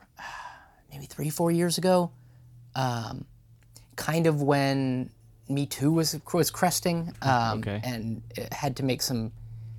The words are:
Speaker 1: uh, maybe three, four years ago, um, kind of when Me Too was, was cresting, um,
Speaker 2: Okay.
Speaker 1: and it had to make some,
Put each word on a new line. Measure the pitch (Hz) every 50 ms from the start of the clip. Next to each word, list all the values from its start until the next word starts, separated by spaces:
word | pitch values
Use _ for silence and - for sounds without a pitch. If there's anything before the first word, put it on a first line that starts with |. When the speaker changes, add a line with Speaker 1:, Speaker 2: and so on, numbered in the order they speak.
| - _ _ -
Speaker 1:
uh, | - - - - - - - - - - _ _ _ _
maybe | 143 143 -
three, | - - - 143 151
four | 156 - 175 170
years | 170 170 170 175 165 -
ago, | 165 185 185 180 175 170 - - - - - - - - - - - - -
um, | 131 131 127 120 117 113 113 123 - - - - - _ _ - - _ _ - - - - -
kind | - - - 151 165 165
of | 165 151 147 143
when | 139 143 143 139 135 135 135 135 131 127 127 127 117 - _ - - - _ - -
Me | 139 143 143
Too | 139 - - 135 143 165
was, | 165 160 - - 147 - - -
was | 175 156 -
cresting, | - - - 180 - - - 180 170 170 165 170 - - -
um, | 139 131 123 117 113 107 110
Speaker 2:
Okay. | 107 104 101 107 110
Speaker 1:
and | 123 123 117 107 113 110 110 - - -
it | - - - -
had | - - 139 127
to | - 135
make | 131 123 - -
some, | - 131 117 113 110 - - - - - - - - -